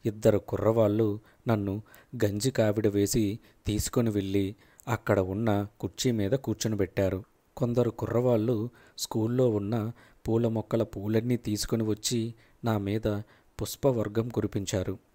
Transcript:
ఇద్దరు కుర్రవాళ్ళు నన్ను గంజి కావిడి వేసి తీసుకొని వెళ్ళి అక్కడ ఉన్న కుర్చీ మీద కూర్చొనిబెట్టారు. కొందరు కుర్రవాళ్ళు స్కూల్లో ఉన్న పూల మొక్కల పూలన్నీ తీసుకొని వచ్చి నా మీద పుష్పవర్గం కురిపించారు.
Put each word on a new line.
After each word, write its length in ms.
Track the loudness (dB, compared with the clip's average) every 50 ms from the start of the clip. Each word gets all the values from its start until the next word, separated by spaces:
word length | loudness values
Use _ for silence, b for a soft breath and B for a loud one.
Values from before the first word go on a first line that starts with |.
| _
ఇద్దరు 320 | -4 -6 2 2 4 4
కుర్రవాళ్ళు 800 | 4 0 -2 -4 2 2 4 4 6 4 4 4 2 2 0 0 -4 b b b b _
నన్ను 340 | 0 0 0 0 -2 -4 -6 -8 B B B B B -4 -2 0
గంజి 260 | 0 0 0 -2 -2
కావిడి 380 | 0 2 2 2 2 2 0 2
వేసి 500 | 2 2 2 2 2 0 0 0 -2 -6 b b b b _
తీసుకొని 420 | -4 -2 -2 -2 -2 0 0 0 2
వెళ్ళి 460 | 0 0 -2 0 0 0 0 0 -4 B B B B B B
అక్కడ 320 | -4 -4 -4 2 2 2 2
ఉన్న 480 | 2 0 -2 -2 0 2 2 0 0 -4 _ _
కుర్చీ 320 | -8 -8 -6 -2 -2 0
మీద 200 | 0 0 0 0
కూర్చొనిబెట్టారు. 920 | 0 -2 -2 -4 -4 -2 -2 -4 0 0 -2 -2 _ 0 0 0 0 -4 -8 _ _ _ _ _ _
కొందరు 320 | -4 -2 0 2 2 0 0
కుర్రవాళ్ళు 800 | 0 -4 -6 -2 0 2 2 4 2 2 2 2 0 0 -2 -6 B B B B B
స్కూల్లో 520 | -12 -10 -4 -2 0 0 0 2 2 2 4
ఉన్న 420 | 2 0 -2 -2 -2 -2 -2 -4 -8 B B B B _ _
పూల 200 | 0 2 2 2
మొక్కల 360 | 2 0 -2 -4 -2 0 0 0
పూలన్నీ 540 | -2 -4 -8 -4 0 0 0 2 2 -2
తీసుకొని 460 | 0 0 -2 -2 -2 -2 -2 0 0 0
వచ్చి 500 | 0 -2 -2 -2 -2 -2 -2 -2 -4 -8 b b b b b -2
నా 140 | -2 0
మీద 240 | 0 0 -2 -2 0 0 0 -2 -2 -6 b b b b b _ -8
పుష్పవర్గం 680 | -8 -8 -6 0 0 2 2 2 -2 0 -2 -2 -2 -2
కురిపించారు. 680 | -2 -2 -4 -2 -2 -4 -4 -2 -2 -2 -2 -4 -6 -10 _ _